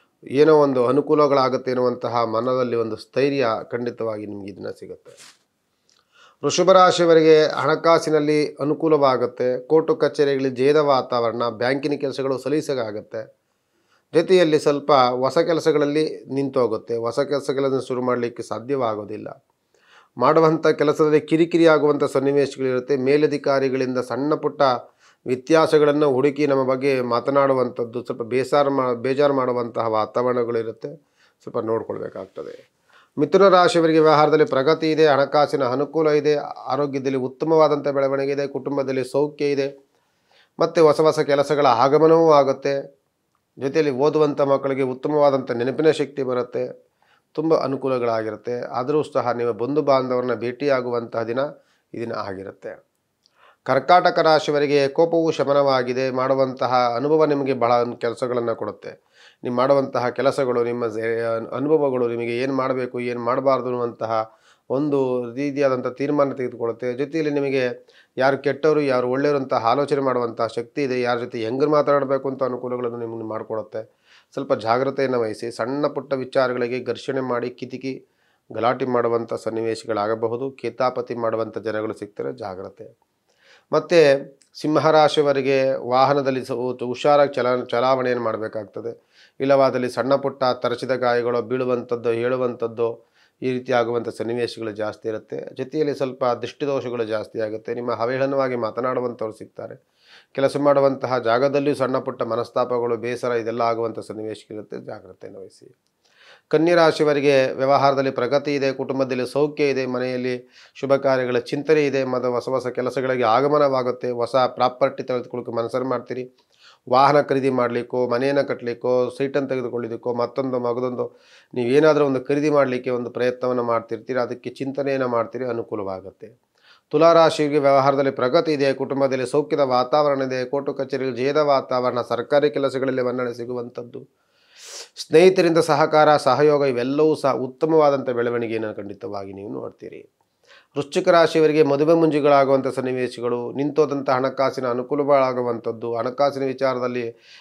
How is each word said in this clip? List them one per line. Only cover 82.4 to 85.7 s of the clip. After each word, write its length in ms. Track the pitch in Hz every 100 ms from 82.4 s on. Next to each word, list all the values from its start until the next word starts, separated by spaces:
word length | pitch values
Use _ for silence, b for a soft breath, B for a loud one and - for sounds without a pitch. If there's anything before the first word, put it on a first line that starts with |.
| 104 92 95 - 110 _ _ _ _ b b b b
ಮತ್ತು 640 | 151 156 175 143 139 - - _ -
ಸಿಂಹರಾಶಿಯವರಿಗೆ 1300 | 151 151 156 156 151 - 143 139 131 135 131